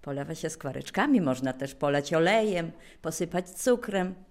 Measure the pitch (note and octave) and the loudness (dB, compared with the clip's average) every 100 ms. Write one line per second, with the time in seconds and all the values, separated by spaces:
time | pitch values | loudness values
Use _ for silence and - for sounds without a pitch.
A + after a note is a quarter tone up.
0 | - C#3 C#3+ D#3+ D#3+ - C#3+ C3+ - - | -6 -8 -6 -6 -6 -6 -8 -8 -4 0
1 | C#4 C4 D3+ B2+ C3 B2+ C3+ - D3 C#3+ | 4 4 4 0 -2 -2 -6 -2 0 0
2 | C#3+ D#3+ E3 A3 G#3+ F3 E3 - - - | 2 2 4 4 2 0 -4 -10 -20 -10
3 | D#3+ - E3+ F3+ F3+ - - A#3+ A3+ G3 | -8 -4 -2 -2 -4 -2 2 2 0 -2
4 | F#3 F#3 - | -2 -6 -18